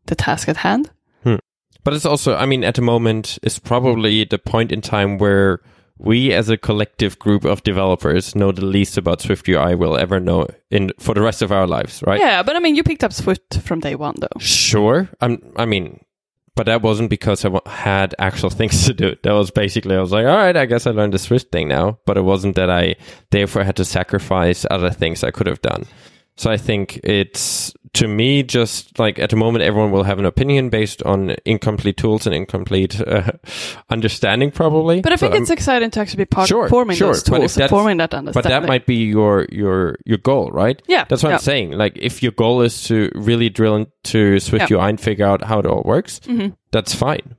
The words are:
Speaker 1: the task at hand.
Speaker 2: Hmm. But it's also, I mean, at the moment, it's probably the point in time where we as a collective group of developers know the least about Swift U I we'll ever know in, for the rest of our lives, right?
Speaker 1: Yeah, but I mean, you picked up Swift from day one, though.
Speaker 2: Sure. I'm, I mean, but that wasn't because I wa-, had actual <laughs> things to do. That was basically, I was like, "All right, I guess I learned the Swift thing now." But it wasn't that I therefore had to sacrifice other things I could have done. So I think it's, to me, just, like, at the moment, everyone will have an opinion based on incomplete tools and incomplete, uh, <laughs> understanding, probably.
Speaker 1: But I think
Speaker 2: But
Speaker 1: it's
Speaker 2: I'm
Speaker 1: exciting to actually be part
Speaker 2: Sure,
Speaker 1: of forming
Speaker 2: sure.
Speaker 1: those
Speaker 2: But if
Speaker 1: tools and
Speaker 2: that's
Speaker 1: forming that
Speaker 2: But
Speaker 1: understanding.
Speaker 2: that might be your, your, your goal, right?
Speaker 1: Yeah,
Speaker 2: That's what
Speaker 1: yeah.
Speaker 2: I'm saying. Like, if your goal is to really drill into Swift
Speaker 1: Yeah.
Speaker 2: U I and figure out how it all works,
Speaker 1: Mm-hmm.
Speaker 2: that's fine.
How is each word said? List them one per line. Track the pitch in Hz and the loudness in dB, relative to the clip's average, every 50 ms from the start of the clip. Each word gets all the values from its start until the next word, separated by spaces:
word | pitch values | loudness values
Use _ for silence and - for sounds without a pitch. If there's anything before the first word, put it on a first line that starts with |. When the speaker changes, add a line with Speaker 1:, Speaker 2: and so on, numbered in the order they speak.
| - | -8
Speaker 1:
the | - 165 | -6 -4
task | - - - 147 - - - | -2 -2 -2 -2 -2 -2 -4
at | 156 | -4
hand. | - - 185 208 254 302 - _ _ _ _ _ _ - | -2 -2 -2 0 -2 -2 -6 _ _ _ _ _ _ 0
Speaker 2:
Hmm. | 123 110 - - _ _ _ _ _ _ _ - | 0 0 0 -2 _ _ _ _ _ _ _ -4
But | 143 147 | -4 -2
it's | 147 - | -2 0
also, | 156 147 143 - 139 101 | 0 0 0 0 0 0
I | 71 127 | 0 0
mean, | 135 135 127 98 | 0 0 0 0
at | 110 120 | 0 0
the | 127 120 | 0 2
moment, | 117 117 117 117 113 110 110 107 - - - | 2 2 2 2 0 0 -2 -4 -8 -10 -6
it's | - 113 - - | -6 -6 -6 -6
probably | - - 120 123 123 127 117 113 110 107 107 110 107 | -4 -2 0 2 2 2 0 2 0 0 2 0 0
the | - 107 | 0 -4
point | 95 - - - 113 117 - | -6 -4 -2 -2 0 0 0
in | 85 107 | -2 -6
time | - - 110 104 98 101 101 | -4 -2 0 0 0 0 0
where | 95 104 101 98 98 98 95 90 - _ _ _ _ _ _ _ | 0 2 4 4 4 4 2 2 -2 _ _ _ _ _ _ _
we | - - 107 113 123 131 131 | -6 0 0 2 2 2 2
as | 87 - 107 110 | 2 0 2 0
a | 113 | -2
collective | - - - 104 104 107 - _ - 110 95 - - | -2 0 -2 0 0 -2 -4 _ -2 -2 -2 -2 -2
group | - 104 104 101 - | 0 2 2 2 2
of | 78 101 - - | 0 -2 0 -2
developers | 107 92 95 95 95 90 - - 76 80 90 92 - - | -2 0 2 2 2 0 0 0 0 0 0 -2 -2 0
know | 104 98 98 | 0 0 0
the | 92 92 98 | 0 -2 -2
least | 95 95 101 98 - - | 0 0 0 0 0 -2
about | 104 87 85 82 - | -2 -2 -2 -2 -2
Swift | - - 98 - - | -2 -2 -4 -2 0
U | 92 90 | 0 2
I | 73 73 87 87 | 2 2 2 2
we'll | 87 85 80 78 | 0 0 0 0
ever | 62 80 90 98 92 | 0 0 0 0 -2
know | 90 85 85 87 - - - - _ - | 0 0 0 0 0 -2 -6 -14 _ -4
in, | - 101 98 92 - - | -2 -2 -2 -2 -6 -6
for | - - 107 | -4 -2 0
the | 101 | 2
rest | 107 113 - - 113 | 2 0 0 -2 -2
of | 92 | 0
our | 101 95 95 | 2 2 2
lives, | 87 76 58 - - - - - | 0 0 -2 -4 -6 -8 -6 -2
right? | - 98 - | 0 0 2
Speaker 1:
Yeah, | 381 262 202 180 185 | 2 2 2 2 0
but | 254 311 | 0 -2
I | 349 | 0
mean, | 349 320 294 | 2 2 2
you | 302 330 | 2 0
picked | - 311 - 247 | 0 -2 -2 -2
up | 208 - | -4 -4
Swift | - - 190 190 - _ - - - | -4 -2 -2 -2 -4 _ -6 -6 -6
from | - - 170 165 | -4 -4 -6 -4
day | 147 143 131 | -4 -6 -6
one, | 135 151 143 - - | -6 -6 -8 -8 -8
though. | - - - - | -8 -10 -8 -6
Speaker 2:
Sure. | - - - - - - 113 104 104 107 131 175 190 - - - | -2 -2 0 0 0 2 2 4 4 4 2 2 0 -4 -6 -4
I'm, | 127 120 117 - - - - | -2 -2 -2 -4 -8 -10 -6
I | - 117 | -4 -2
mean, | 113 107 95 85 - - - _ _ _ _ _ _ _ _ _ _ - | 0 0 -2 -2 -6 -12 -18 _ _ _ _ _ _ _ _ _ _ -4
but | - 110 | -2 0
that | 113 113 117 | 0 0 2
wasn't | 107 110 107 107 117 104 | 2 0 0 0 0 -2
because | 104 - - 110 98 - - | -2 -2 0 -2 0 0 0
I | 98 | -2
wa-, | 92 95 - | -2 -2 -4
had | - - - - 101 98 98 98 95 - | -6 -10 -6 -2 0 0 0 0 -2 -2
actual | - 196 190 - - - 185 | -2 -2 -2 -2 -2 -4 -4
<laughs> | - - | -2 -2
things | 220 202 - - - | -2 0 2 2 2
to | 131 117 | 2 0
do. | - 95 90 - - | 0 -2 -2 -2 -2
That | - - 104 | 0 0 2
was | 104 101 95 | 2 2 0
basically, | - 110 101 95 - 113 - 95 95 | 0 -2 -2 0 -2 -2 -2 0 0
I | 92 | 0
was | 95 90 | 0 0
like, | 101 110 117 | 0 2 2
"All | 135 175 | 4 4
right, | 220 202 180 175 | 4 4 4 2
I | 156 135 | 2 2
guess | 117 117 117 - | 2 0 0 0
I | 123 | 0
learned | 107 107 104 104 98 | 0 0 0 0 0
the | - | -2
Swift | - - 123 127 - - | 0 0 0 0 0 -2
thing | - 85 78 | -4 -2 -2
now." | 73 67 71 87 104 110 - - | 0 0 0 0 0 -2 -4 -2
But | - 98 | -2 0
it | 98 92 | 2 2
wasn't | 92 98 92 98 98 87 | 2 0 0 0 0 0
that | 95 92 90 | 0 0 2
I | 90 87 87 85 85 - - - - - _ - | 2 2 0 0 -2 -6 -10 -20 -20 -14 _ -2
therefore | - 101 101 95 - 104 98 | 0 0 0 0 -2 -2 -2
had | 98 - | -2 -2
to | - 92 | -2 -4
sacrifice | - - 90 90 - - 98 - - 95 92 87 87 90 - - - | -2 -2 -4 -4 -2 -4 -4 -2 -2 0 2 2 2 0 0 -2 -4
other | - 92 87 87 | -2 -2 -2 -2
things | 80 - 85 82 82 - - | -2 -2 -4 -4 -2 -4 -4
I | - | -4
could | - - 95 | -2 -2 -2
have | 90 - - | -2 -2 -2
done. | - - 50 50 - - - - - - _ _ _ _ _ | -4 -4 -4 -4 -8 -12 -18 -20 -20 -20 _ _ _ _ _
So | - - 113 | -4 -2 0
I | 110 | 0
think | 101 - - 107 101 95 - - - - | 0 -2 -2 -2 -2 -2 -6 -8 -6 -2
it's, | - 104 98 95 - - - - - - - - - - - - - - | 0 0 0 0 -2 -4 -8 -6 -4 -4 -6 -6 -8 -12 -16 -14 -6 -2
to | - 120 | 0 0
me, | 107 104 107 120 131 139 143 | 0 2 0 2 2 2 0
just, | 131 123 - 123 113 - - - - _ - | 0 0 0 0 0 0 -4 -8 -12 _ -2
like, | - 113 107 - - | 0 0 0 0 -2
at | - - | -2 0
the | 117 | 0
moment, | 110 110 117 117 113 76 | 2 2 2 2 2 2
everyone | 85 104 107 107 104 | 2 2 2 2 2
will | 98 98 95 | 2 2 2
have | 98 98 | 0 0
an | 95 98 | 0 0
opinion | 87 - - 131 139 139 135 131 120 | 0 2 2 2 2 2 0 0 0
based | 113 110 107 101 - - - | 0 -2 -2 -2 -6 -6 -2
on | - 98 98 98 90 - - - | 0 0 0 0 -2 -4 -4 -2
incomplete | - 113 101 - 110 104 101 - 101 95 | -2 -2 0 0 -2 -2 -2 -2 -2 -2
tools | - - 110 107 110 - | 0 0 0 0 2 0
and | 104 82 | 0 -2
incomplete, | 76 95 - - 95 92 - 98 95 95 90 - 98 | -2 -4 -4 -6 -6 -4 -2 0 0 0 0 -2 -4
uh, | - - - 101 95 110 - - - - - - | -4 0 0 0 0 -2 -4 -6 -10 -16 -12 -12
<laughs> | - - - - - - | -12 -12 -14 -12 -8 -6
understanding, | 117 113 110 107 - - - 98 104 123 139 147 | -4 -2 -2 -2 -2 0 0 0 2 2 0 0
probably. | - - 165 156 151 160 160 165 170 185 | 0 0 0 2 2 2 2 2 2 2
Speaker 1:
But | 185 330 | 2 0
I | 359 | 2
think | - - - - | 2 2 2 2
Speaker 2:
But | 415 | 2
Speaker 1:
it's | 359 - | 2 0
Speaker 2:
I'm | 330 | 0
Speaker 1:
exciting | - - 277 254 240 226 226 | 0 0 0 0 0 0 -2
to | - 214 | -2 -4
actually | 208 - - 190 190 | -4 -4 -2 -4 -2
be | |
part | - - 196 190 | 0 0 0 2
Speaker 2:
Sure, | 185 190 240 220 | 2 2 2 2
Speaker 1:
of | - | 4
forming | 233 247 247 208 180 | 4 2 2 2 2
Speaker 2:
sure. | 175 196 180 | 2 2 2
Speaker 1:
those | 123 - - | 2 2 2
Speaker 2:
But | - 127 | 2 2
if | 131 | 2
Speaker 1:
tools | 123 113 - | 2 2 2
and | - 135 | 2 2
Speaker 2:
that's | 139 | 4
Speaker 1:
forming | 208 202 208 214 190 | 4 4 4 4 2
that | 165 165 165 | 2 0 -2
Speaker 2:
But | - | -4
Speaker 1:
understanding. | 139 143 147 - 123 - 165 127 147 | -8 -6 -2 -2 0 0 2 0 0
Speaker 2:
that | 165 | 0
might | 135 131 123 - | 0 0 0 0
be | - 123 | 0 0
your, | 113 113 107 104 107 107 104 101 98 - - | 0 2 2 2 2 4 4 4 2 0 -2
your, | - 101 104 95 92 95 90 80 - - - | -4 -2 -2 0 0 0 0 -2 -4 -6 -4
your | - 110 - | -2 -2 0
goal, | - 127 139 127 85 60 | 2 0 2 0 0 -2
right? | 50 76 98 120 135 - _ | -2 0 0 0 0 -2 _
Speaker 1:
Yeah, | - 359 294 - - | 0 0 0 2 0
Speaker 2:
That's | 135 123 | 0 0
what | 160 156 | 2 2
Speaker 1:
yeah. | 180 | 0
Speaker 2:
I'm | - | 0
saying. | - 139 143 131 98 80 | 0 0 0 0 -2 -4
Like, | 71 98 107 98 - | -2 -2 -2 -2 -2
if | - - 127 - - 127 | -4 -6 -6 -4 -2 -4
your | 120 | -2
goal | - - 113 113 123 123 | 0 2 2 2 4 4
is | 120 117 - - - | 2 2 0 -4 -2
to | - 113 110 104 - - | 0 0 2 0 0 -2
really | - 104 113 117 117 117 110 | -2 0 0 2 2 2 0
drill | 95 - 110 110 107 | 0 2 2 2 2
into | 107 110 - _ _ - - - 110 104 101 98 98 | 0 -2 -6 _ _ -8 -2 2 4 4 4 4 2
Swift | - - 113 107 - - | 2 0 0 0 2 2
Speaker 1:
Yeah. | 107 | 2
Speaker 2:
U | 87 | 2
I | 92 101 | 2 0
and | 110 - | 0 -2
figure | - 113 104 95 101 | -2 -2 0 0 2
out | 98 98 - - | 2 2 0 0
how | 110 110 104 | -2 -2 0
it | - | 0
all | - - - - | 0 0 0 0
works, | - 120 170 226 - - - | 0 0 0 -2 -4 -12 -14
Speaker 1:
Mm-hmm. | - 254 240 226 196 202 - _ _ - | -8 -6 -4 -2 -4 -4 -6 _ _ -4
Speaker 2:
that's | - 110 - - - | -4 -4 -2 -2 -4
fine. | - 120 139 156 - - - - | -2 -2 -2 -2 -4 -6 -12 -12